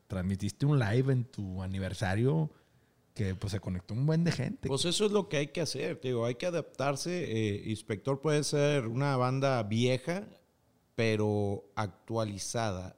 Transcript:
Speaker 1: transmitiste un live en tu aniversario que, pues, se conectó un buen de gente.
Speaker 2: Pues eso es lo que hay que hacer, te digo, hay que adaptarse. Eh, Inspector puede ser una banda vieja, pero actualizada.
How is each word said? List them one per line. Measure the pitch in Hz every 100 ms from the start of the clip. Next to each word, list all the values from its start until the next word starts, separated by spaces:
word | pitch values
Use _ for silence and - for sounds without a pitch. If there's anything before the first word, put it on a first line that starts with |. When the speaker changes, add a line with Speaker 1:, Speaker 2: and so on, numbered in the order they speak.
| -
Speaker 1:
transmitiste | 95 92 98 101 - 143
un | 147
live | 101 120 131
en | 127 117
tu | - 98 92
aniversario | 92 95 92 92 95 101 127 160 160 - _ _ _ _ _
que, | - 98 92
pues, | 98
se | 98
conectó | - 90 -
un | 110 147
buen | 160
de | 170
gente. | - - - 131
Speaker 2:
Pues | 135 170
eso | 175 208
es |
lo | 208 -
que | 151
hay | 147
que | 180
hacer, | 151 131 180 160
te | 131
digo, | 120 117
hay | 127
que | 180
adaptarse. | 170 - - 139 135 170 180 151
Eh, | 113 107 101 107
Inspector | 107 - 101 - 135
puede | 156 151
ser | 143 147 143 147 113
una | 117 143 131
banda | 127 135 135 127
vieja, | 104 113 123 127 - 180 214 - _ _ _ _ _ -
pero | 113 107 107 104 101 101 - -
actualizada. | 104 - - 113 107 98 - 120 113 92 92